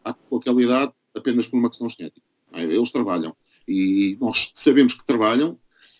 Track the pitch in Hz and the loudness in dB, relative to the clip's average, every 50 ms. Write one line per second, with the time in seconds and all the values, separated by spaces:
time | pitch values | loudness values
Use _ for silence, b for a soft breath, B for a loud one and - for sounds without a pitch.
0 | - 113 123 _ _ - 127 120 - 127 123 127 123 120 123 131 139 139 - _ | -12 -12 -12 _ _ -6 -6 -4 -2 0 2 2 4 4 2 0 0 -2 -6 _
1 | _ _ - 110 - 135 120 120 110 - - 123 120 113 - - 120 117 - - | _ _ -12 -8 -4 -2 0 0 -2 -2 0 0 0 -2 -4 -6 -10 -10 -10 -10
2 | 85 73 - _ _ _ _ _ _ _ - 85 85 80 80 107 120 123 - 131 | -16 -16 -16 _ _ _ _ _ _ _ -10 -6 -4 -2 0 0 0 0 -2 -4
3 | 117 101 90 85 80 80 - _ _ _ _ _ _ - 95 95 95 95 95 98 | -4 -2 -2 -4 -4 -6 -10 _ _ _ _ _ _ -4 -2 0 0 2 2 2
4 | 101 98 98 - 127 113 - - - - - - - 151 131 139 135 123 - - | 0 0 -2 -2 -4 -4 -2 -4 -6 -8 -6 -2 2 4 6 6 6 4 4 -2
5 | - - 131 113 110 107 117 127 151 170 170 - _ _ b b b b b | -4 -2 0 0 2 2 2 2 0 -2 -4 -8 _ _ b b b b b